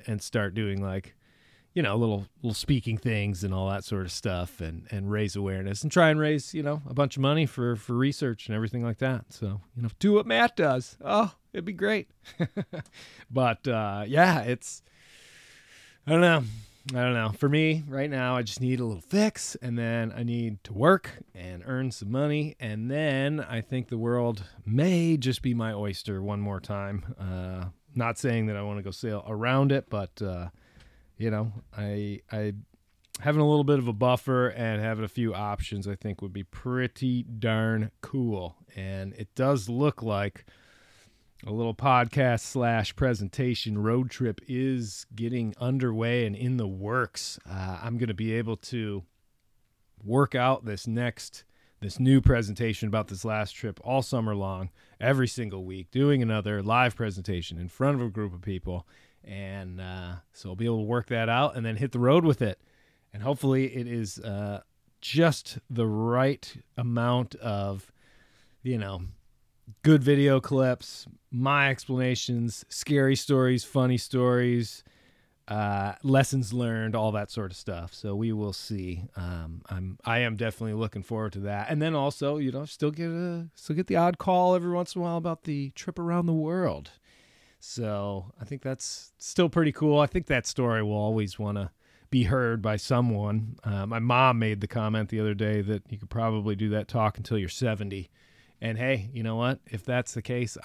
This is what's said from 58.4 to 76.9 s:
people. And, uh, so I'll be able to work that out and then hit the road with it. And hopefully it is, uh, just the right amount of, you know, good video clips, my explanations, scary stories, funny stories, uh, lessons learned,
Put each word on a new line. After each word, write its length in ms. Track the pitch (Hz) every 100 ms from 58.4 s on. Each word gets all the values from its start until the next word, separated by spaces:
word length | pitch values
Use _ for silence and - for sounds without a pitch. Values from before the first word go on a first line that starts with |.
people. 460 | 104 92 - 90 - _ _ _
And, 560 | - 98 95 98 92 90
uh, 360 | 92 92 87 90 -
so 160 | - 95
I'll 60 | 92
be 100 | 117
able 140 | 113
to 60 | 107
work 200 | 120 -
that 220 | 117 113
out 260 | 120 143 113
and 80 |
then 120 | 113 107
hit 160 | 139
the 80 | 123
road 260 | 123 165 165
with 160 | 135
it. 180 | 110 - _ _ _ _ _
And 80 | 104
hopefully 540 | 123 139 139 131 135 127
it 100 | 120
is, 320 | 117 104 -
uh, 420 | - 101 101 101 - _ _ _
just 580 | - 151 165 - - - -
the 160 | 117 113
right 640 | 107 117 123 135 143 - 123 _ -
amount 580 | 120 120 120 123 120 -
of, 560 | 117 101 101 98 - _ _ _ _ _ _ _
you 160 | 127 120
know, 240 | 98 95 87 - _ _ _ _ - -
good 180 | 156 151
video 380 | 131 143 139 131
clips, 680 | - 135 127 123 - - - - -
my 400 | 123 135 143 139
explanations, 960 | 127 - 127 127 123 - 120 117 - -
scary 480 | - - 143 135 135
stories, 480 | - 135 127 127 -
funny 320 | 139 127 123
stories, 840 | - 127 123 123 123 120 110 - - _ _ _ _ _ -
uh, 420 | 107 104 101 101 -
lessons 500 | 135 135 135 135 107
learned, 420 | 123 120 113 110